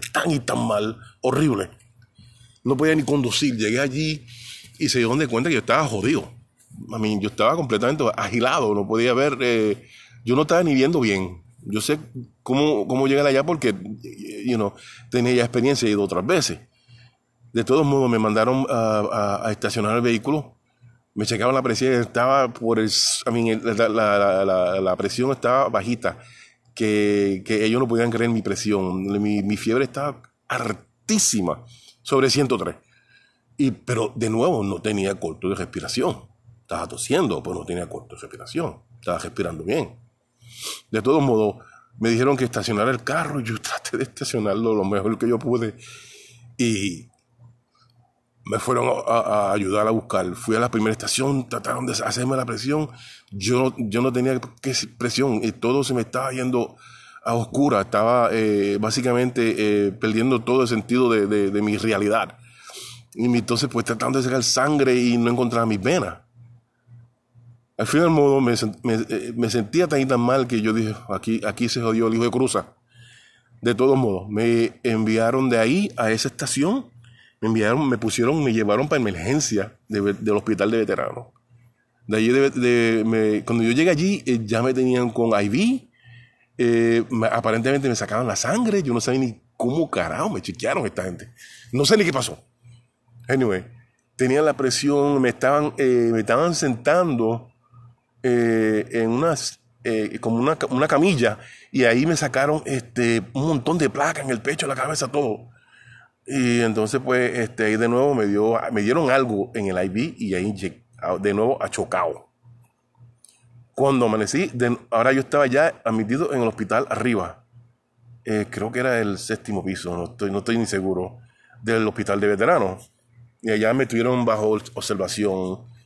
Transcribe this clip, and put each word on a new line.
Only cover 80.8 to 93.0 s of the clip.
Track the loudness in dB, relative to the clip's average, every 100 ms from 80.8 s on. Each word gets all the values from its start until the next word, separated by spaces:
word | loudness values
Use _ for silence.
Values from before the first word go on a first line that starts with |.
| 0 -2 -4 -8 -14 _ _ _ _ _ _ _ -4
De | 0
allí, | 2
de, | 4 2
de, | 2 2 4 4 2 2
me, | 2 2 0
cuando | 0 0 2
yo |
llegué | 4 2
allí, | 2 0 0 0
eh, | -2 0
ya | 0
me | 0
tenían | 0 2 2 0
con | 0 2 2
I | 2
V, | 0 0 0 -6 _ -20 -20 -20 _ _ -2
eh, | 2 4 4 2 0
me, | -2 0
aparentemente | 0 0 0 0 0 0
me | -2
sacaban | -2 -2 -2
la | -2
sangre, | -2 0 0 0
yo | 0
no | 0
sabía | 0 0
ni | 0 -4 _ -6
cómo | -2 0 -2
carajo | -2 -2 -2 -4
me | -4
chequearon | -8 -6 -4 -2 -4
esta | -6
gente. | -8 -10 -14 -20 -20 -20 -6
No | 0
sé | 4 4
ni | 4
qué |
pasó. | -2 -4 -8 _ _ -20 -20 _ _